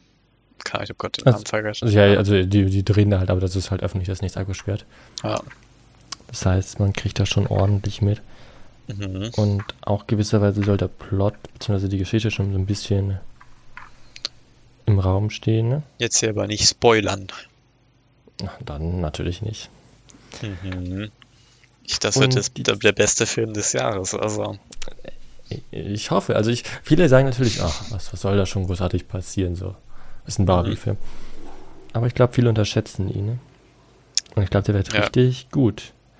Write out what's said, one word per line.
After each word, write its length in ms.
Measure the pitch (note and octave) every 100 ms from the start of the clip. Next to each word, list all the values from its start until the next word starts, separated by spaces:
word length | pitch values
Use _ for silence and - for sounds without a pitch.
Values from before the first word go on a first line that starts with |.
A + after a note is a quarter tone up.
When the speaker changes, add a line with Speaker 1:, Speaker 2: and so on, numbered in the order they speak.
| _ _ _ _ _ -
Speaker 1:
keine 180 | - G#2
Ahnung, 40 |
ich 60 | G2+
hab 80 | G2+
grad 180 | - -
den 80 | C3
Speaker 2:
Also, 100 | G#2+
Speaker 1:
Namen 80 | G#2+
vergessen. 380 | G#2+ G#2+ G#2 A#2
Speaker 2:
also 120 | G#2
ja, 60 | G2+ G2+
also 260 | G2+ G2+
die, 220 | F#2 G#2 F#2+
die 180 | G2
drehen 260 | F#2+ G2+ G#2
da 80 | F#2+
halt, 120 | F#2
aber 100 | F#2
das 160 | F#2 F#2
ist 140 | -
halt 120 | G2
öffentlich, 240 | - F#2+ F2+
das 120 | F#2+
ist 40 |
nichts 140 | F#2 -
abgesperrt. 480 | G2 F#2+ - G#2 - - - -
Speaker 1:
Ja. 180 | G#2+ G#2+ - - - _ - - - - -
Speaker 2:
Das 180 | - F#2+
heißt, 340 | F#2 - -
man 120 | G2+
kriegt 260 | - G#2 -
das 100 | G2+
schon 180 | - G2+
ordentlich 560 | G2+ G2 G2+ G2+ -
mit. 180 | G2+ G#2 - - - - - - -
Speaker 1:
Mhm. 440 | G2+ G2 F#2 A2 A2+
Speaker 2:
Und 280 | G#2 G2+ - -
auch 240 | - G2+ -
gewisserweise 560 | G#2 G#2 G#2+ G2+ G2+
soll 140 | G2+ G2+
der 120 | F2+
Plot, 460 | - - G2 G2+ - -
beziehungsweise 340 | - - G2 F#2+
die 100 | G2
Geschichte 320 | F#2+ A2 A2
schon 220 | - G2
so 60 | G2
ein 80 | F#2+
bisschen 520 | G2+ - G2 G2 F#2+ - - - - - - - - - - - - - _ - _ -
im 120 | G2
Raum 320 | F#2 F#2+ G#2
stehen, 380 | - - A2 A2+
ne? 120 | C#3+ - -
Speaker 1:
Jetzt 200 | A#2 -
hier 120 | A2+
aber 160 | G#2 G2+
nicht 220 | G#2 -
spoilern. 600 | - A#2+ A2 G2 G2 F#2+ - - _ _ _ _ _ _ _ _ -
Speaker 2:
Na, 100 | F#2+ -
dann 360 | - D2 D#2+ F2+
natürlich 400 | D#2+ - F2 F2+
nicht. 280 | G#2+ G#2+ - - - _ - - - -
Speaker 1:
Mhm. 680 | A2 F2+ F#2 F#2 F2+ F#2+ G#2 - _ _ _ _ _ _
Ich, 140 | - -
das 180 | - -
wird 100 | A2+
Speaker 2:
Und 80 |
Speaker 1:
jetzt 220 | B2+ - -
Speaker 2:
die 60 |
Speaker 1:
der, 140 | B2 G#2
der 160 | G#2+
beste 340 | G2 G#2 - A2
Film 280 | - A2+
des 180 | G#2 G2+
Jahres, 420 | B2+ B2+ G2+ F#2+
also. 440 | - G#2+ G#2 G#2 G2+ - - - - G1+ - - - -
Speaker 2:
Ich, 140 | - -
ich 400 | - F2 G#2 -
hoffe, 260 | F#3 - G#2
also 140 | G#2+
ich, 140 | A#2+ - -
viele 260 | - D#3+ E3+
sagen 180 | C3 C3+
natürlich, 320 | B2+ B2 -
„Ach, 220 | F2 - -
was, 220 | G2+ -
was 80 | F#2+
soll 160 | G2 G2+
da 100 | F#2
schon 200 | G2+ F#2
großartig 420 | F2+ F#2 F2+ -
passieren, 480 | F#2+ - - F2+ F2
so. 180 | F#2+ F#2+ - - - - -
Ist 120 | -
ein 40 |
Speaker 1:
Mhm. 40 | F#2+
Speaker 2:
Barbie-Film.“ 500 | F2+ G2+ - G#2 G2+ - - - - - - - - -
Aber 140 | A2 A#2
ich 80 |
glaub, 200 | - B2
viele 140 | - A#2+
unterschätzen 600 | A2 G#2 - - - F#2+
ihn, 120 | G2+ G#2
ne? 120 | B2 - - _ _ _ _ _ - -
Und 80 | -
ich 80 | F#2+
glaub, 140 | G2+
der 100 | G2
wird 180 | G2+ G2
Speaker 1:
Ja. 80 | G#2+
Speaker 2:
richtig 500 | G#2 B2+ B2+ B2+ -
gut. 420 | D3 A#2+ G2 - - _ _